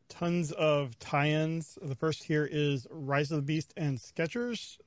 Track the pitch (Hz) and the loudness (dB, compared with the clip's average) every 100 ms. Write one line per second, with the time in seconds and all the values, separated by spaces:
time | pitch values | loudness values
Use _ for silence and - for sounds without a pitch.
0 | - - 175 175 156 160 156 147 139 113 | -16 -4 0 0 0 2 4 4 0 -6
1 | - 147 147 156 156 165 156 - 156 131 | 0 2 4 4 2 -2 -6 -10 -8 -2
2 | 160 147 - 151 147 147 147 139 - 165 | 0 -2 0 0 2 0 0 0 -4 -10
3 | 135 139 147 156 143 156 - - 151 127 | -2 0 2 0 0 -2 -2 -4 -2 -2
4 | - - 165 240 240 226 - - | -4 -4 -2 -2 -4 -6 -10 -16